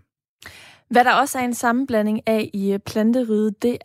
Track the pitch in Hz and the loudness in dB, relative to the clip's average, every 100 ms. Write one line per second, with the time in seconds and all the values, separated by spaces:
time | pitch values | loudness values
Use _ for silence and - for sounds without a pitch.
0 | _ _ _ _ - - - - _ 240 | _ _ _ _ -20 -20 -20 -20 _ 2
1 | 247 202 277 262 247 233 240 240 269 226 | 4 2 0 -2 -4 -2 -2 -2 0 0
2 | 208 214 - 220 214 202 196 196 - 226 | 0 -2 0 -2 -2 -4 -2 -2 -4 0
3 | 214 247 233 214 214 202 247 247 | 2 2 0 0 0 0 -2 -2